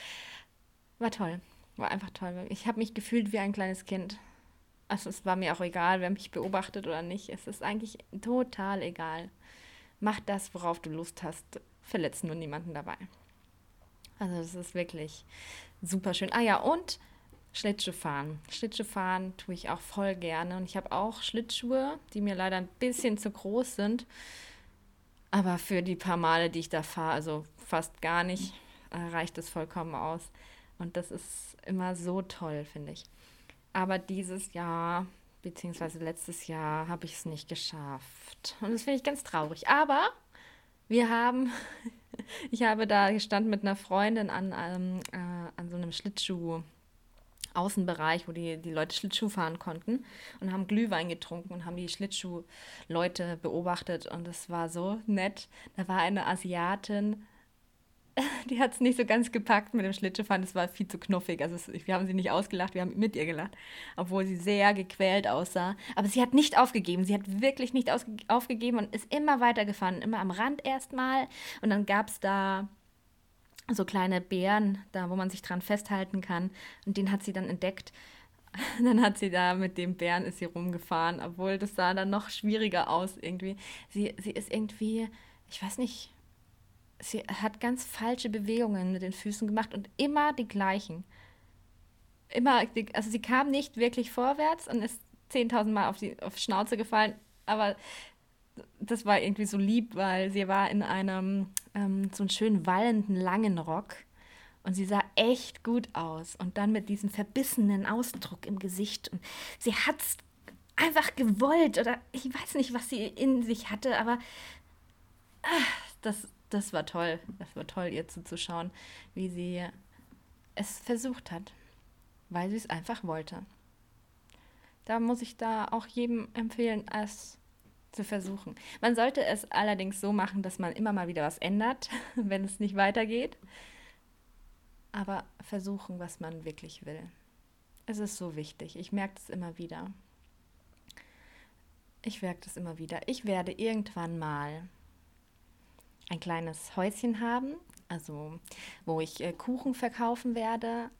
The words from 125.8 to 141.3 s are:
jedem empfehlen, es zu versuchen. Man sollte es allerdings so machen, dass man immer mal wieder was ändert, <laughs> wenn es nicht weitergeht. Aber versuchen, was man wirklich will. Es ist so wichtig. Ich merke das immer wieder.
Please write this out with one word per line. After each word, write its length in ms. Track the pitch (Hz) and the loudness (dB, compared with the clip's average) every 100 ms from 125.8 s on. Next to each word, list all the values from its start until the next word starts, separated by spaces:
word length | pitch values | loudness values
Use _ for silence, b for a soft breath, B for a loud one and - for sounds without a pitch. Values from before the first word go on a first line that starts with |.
| 220 | -4
jedem 420 | - 240 233 220 | -2 0 0 -2
empfehlen, 520 | - 226 - 233 214 208 | -4 -4 0 0 0 -2
es 500 | 214 214 - - - _ _ - _ _ | -4 -4 -8 -16 -20 _ _ -20 _ _
zu 100 | - | -8
versuchen. 520 | 196 202 185 196 - - B B | -4 -4 -4 -8 -10 -14 B B
Man 160 | 226 233 | 2 6
sollte 280 | 240 277 | 4 4
es 260 | - 208 - | 2 0 0
allerdings 480 | - 214 202 190 196 | 2 2 2 -2 -2
so 120 | 202 | 0
machen, 300 | 208 196 190 | 2 2 0
dass 160 | 185 180 | -4 -2
man 140 | 175 | -4
immer 200 | - 220 | 0 0
mal 140 | 202 175 | 0 0
wieder 160 | 165 | 0
was 160 | 151 165 | -2 0
ändert, 520 | 170 202 220 262 - 240 | 0 2 2 0 -4 -8
<laughs> 120 | - - | -6 -2
wenn 280 | 202 196 | 0 0
es 160 | 196 - | -2 -2
nicht 160 | 208 196 | -2 4
weitergeht. 600 | 196 202 220 233 277 - - B B B B B _ _ _ - - - _ - - | 4 4 2 0 -2 -6 -20 B B B B B _ _ _ -20 -20 -20 _ -20 -10
Aber 320 | 202 196 196 - _ | -6 -4 -4 -6 _
versuchen, 560 | - 202 190 202 - 180 | -8 -6 -4 -6 -6 -10
was 220 | 175 - | -10 -10
man 240 | 160 165 | -10 -8
wirklich 420 | 160 156 160 - - | -10 -12 -16 -16 -12
will. 140 | 156 170 - _ _ _ _ _ - - | -12 -14 -20 _ _ _ _ _ -20 -8
Es 120 | 214 | -4
ist 180 | 208 - | -4 -4
so 200 | 180 151 | -6 -6
wichtig. 400 | 151 - 160 170 | -8 -10 -14 -12
Ich 160 | 185 | -4
merke 220 | 202 196 | -2 -2
das 140 | 196 - | -8 -10
immer 300 | 185 175 165 | -8 -8 -8
wieder. 320 | 170 165 185 190 - _ _ _ _ _ _ _ - - B B B | -10 -10 -12 -14 -20 _ _ _ _ _ _ _ -20 -20 B B B